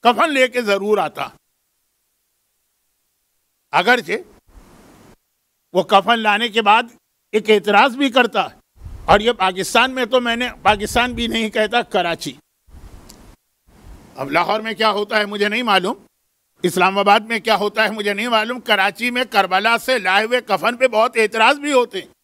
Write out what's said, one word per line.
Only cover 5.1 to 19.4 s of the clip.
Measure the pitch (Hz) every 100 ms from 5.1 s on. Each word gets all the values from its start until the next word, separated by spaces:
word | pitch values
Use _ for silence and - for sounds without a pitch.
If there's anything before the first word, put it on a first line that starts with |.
| _ _ _ _ _ _
वो | 175
कफन | 170 202 185 233
लाने | 214 202 233
के | 214
बाद | 208 220 240 _ _ _ _
एक | 214 214
एतराज़ | 214 190 202 269 240
भी | 277
करता | 247 240 214
है। | 156 - _ _ - - -
और | 196
ये | 220
पाकिस्तान | 233 190 185 180 233 254
में | 262 240
तो | 254
मैंने, | 240 233 247 -
पाकिस्तान | 185 214 208 240 247
भी | 233 233
नहीं | 226 220
कहता, | 220 214 233
कराची। | 202 196 175 165 165 123 _ _ _ - - - - - - _ _ _ _ _ - - - -
अब | 139
लाहौर | 151 175 220
में | 220 214
क्या | 220
होता | 214 208 220
है | 208
मुझे | 208 208
नहीं | 214
मालूम, | 240 190 180 262 _ _ _ _ _ _
इस्लामाबाद | 180 180 185 190 202 214 220
में | 226
क्या | 226 208
होता | 208 208
है | 214
मुझे | 220 202
नहीं | 196 240
मालूम। | 226 220 247
कराची | 226 208 196 - 240
में | 247 254
करबला | 208